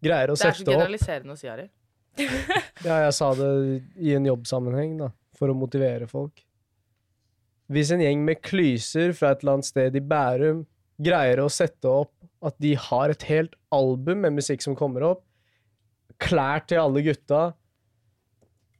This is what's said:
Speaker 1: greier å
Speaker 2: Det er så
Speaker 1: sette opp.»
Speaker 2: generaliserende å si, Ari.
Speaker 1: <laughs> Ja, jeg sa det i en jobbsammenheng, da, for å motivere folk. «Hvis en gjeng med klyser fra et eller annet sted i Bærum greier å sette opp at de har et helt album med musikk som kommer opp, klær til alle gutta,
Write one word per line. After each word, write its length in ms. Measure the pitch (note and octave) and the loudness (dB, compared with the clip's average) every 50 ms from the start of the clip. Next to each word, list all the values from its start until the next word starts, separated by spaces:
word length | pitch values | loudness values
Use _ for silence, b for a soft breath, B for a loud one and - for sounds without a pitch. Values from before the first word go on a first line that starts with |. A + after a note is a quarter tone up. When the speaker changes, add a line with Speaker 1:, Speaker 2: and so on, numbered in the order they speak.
Speaker 1:
greier 240 | D3+ D#3 E3+ C#3+ C3 C#3 | 0 0 2 2 2 2
å 40 | D3 | 2
Speaker 2:
Det 80 | C#3 - | 2 2
er 60 | E3 | 2
så 80 | - - | 2 2
Speaker 1:
sette 100 | G3 C#3+ | 0 2
opp.» 140 | C3+ D#3 | 2 4
Speaker 2:
generaliserende 500 | F3 F#3 G#3 G#3+ - - D#3+ C3+ B2+ C#3 | 2 2 0 -4 -4 -4 -6 -6 -10 -12
å 60 | D3+ D3+ | -16 -14
si, 80 | - B2 | -14 -14
Ari. 220 | A2 B2 F3+ G3+ _ _ _ _ _ _ _ _ _ | -14 -14 -16 -18 _ _ _ _ _ _ _ _ _
Speaker 1:
<laughs> 680 | - C#4+ C4 B3+ C4+ C4+ D#4 F#4+ G4+ - - - - - | -6 -6 -4 -4 -4 -4 -2 -2 -2 -4 -6 -10 -6 -2
Ja, 140 | E3+ D#3+ D#3+ D3+ | 0 2 2 2
jeg 80 | D3 C3+ | 2 2
sa 180 | - D3+ C#3 C3 | 0 0 0 0
det 500 | C3 C#3 C#3 C#3 C#3 C3+ C3+ C3+ B2+ C3 - - | 0 0 0 0 0 0 -2 -4 -6 -8 -12 -10
i 160 | F#3+ E3 D3 C#3+ | -4 0 0 2
en 100 | C#3 C#3 | 2 2
jobbsammenheng, 720 | C3+ B2+ A#2+ A#2+ - C3 B2+ B2 B2 B2 C3+ D3+ D#3+ D#3+ D#3 | 2 0 -2 -2 -4 -4 -4 -2 -2 -2 -2 -4 -4 -6 -6
da, 140 | D3 B2+ - _ _ _ _ - | -8 -8 -10 _ _ _ _ -4
for 80 | C#3+ C3+ | -2 -2
å 60 | C3 | 0
motivere 540 | C3 C3+ A#2+ - C#3 C3+ B2+ A#2+ A#2 A#2+ A#2 | -2 -2 -2 -2 0 0 0 -2 -4 -8 -8
folk. 320 | - C#3 C#3+ D3 - _ _ _ _ _ _ _ _ _ _ _ _ _ _ _ _ _ _ _ _ _ _ _ _ _ _ - | -8 -8 -10 -10 -12 _ _ _ _ _ _ _ _ _ _ _ _ _ _ _ _ _ _ _ _ _ _ _ _ _ _ -4
«Hvis 220 | C#3 D3+ D3 C#3+ | -2 0 0 2
en 80 | F3 F3+ | 2 2
gjeng 240 | D#3+ C#3+ C#3+ D3 D3 | 2 2 2 2 2
med 180 | D#3+ D#3+ D#3+ | 0 0 -2
klyser 720 | - - G3 F#3+ F3 C#3 B2 A2+ - - - D#3+ E3+ F3 E3+ | -4 -2 0 2 2 2 2 0 -2 -2 -2 0 0 0 0
fra 160 | - D3+ C#3 | 2 2 2
et 120 | C#3 C#3 D3 | 2 2 0
eller 80 | C#3 C3+ | 0 0
annet 100 | C#3 C#3 - | 0 -2 -2
sted 240 | - C3+ C3 C3 C3 | 0 0 0 2 0
i 60 | C#3 | -2
Bærum 680 | C#3 C#3+ D#3 D3 C3+ B2 B2+ B2+ D3 D#3 D#3 E3 D3+ - _ _ _ _ _ - | -2 0 0 2 2 2 2 2 2 0 0 -2 -4 -12 _ _ _ _ _ -4
greier 380 | D3 F3 F3+ D#3+ C#3 B2+ B2 C3 | 0 2 2 4 4 4 4 2
å 100 | C#3 D3 | 2 0
sette 340 | - - E3+ D#3 - _ - | 0 0 -2 -2 -2 _ 0
opp 260 | C3 C3 C#3 D3 - _ _ - - _ _ | 2 2 2 0 -2 _ _ -20 -20 _ _
at 160 | E3+ D3+ - - | -8 -8 -4 -2
de 160 | D3 D3+ D3 | 0 0 0
har 340 | C3+ - - B2+ B2 C#3 D3+ | 0 -2 -2 0 2 2 0
et 120 | D3+ - | 0 -2
helt 320 | - - D3+ D#3 E3 E3 - _ _ - | -2 0 0 0 0 -2 -6 _ _ -2
album 500 | D#3 C#3 C3+ C3 C3 C3 C3 E3 F#3 G#3 | 2 2 2 2 0 -2 -2 -4 -2 0
med 100 | G3 D#3 D3 | 0 0 0
musikk 260 | D3 C#3 - C#3+ B2+ | -2 -2 -4 -4 -4
som 120 | - C#3+ C3+ | -4 -6 -4
kommer 280 | C3+ D3+ C#3 B2+ B2+ | -2 -4 -4 -2 0
opp, 200 | D3 E3+ F#3 F#3 _ _ _ _ _ _ _ _ _ _ _ _ _ _ _ _ _ - - - | 0 0 0 -2 _ _ _ _ _ _ _ _ _ _ _ _ _ _ _ _ _ -18 -10 -6
klær 480 | - - F3+ D#3 C3 C3+ D3 D#3 - | -2 0 0 2 2 0 0 -2 -2
til 120 | - F3 E3 | 0 0 2
alle 240 | D#3+ C#3 C3+ C#3+ | 2 2 2 2
gutta, 520 | D3 D#3 C#3+ - _ - C#3+ D3+ E3 F3 D#3+ _ _ _ _ _ _ _ _ _ _ _ _ _ _ _ _ _ _ _ _ _ _ _ _ _ | 2 0 0 -2 _ 0 0 0 0 0 -4 _ _ _ _ _ _ _ _ _ _ _ _ _ _ _ _ _ _ _ _ _ _ _ _ _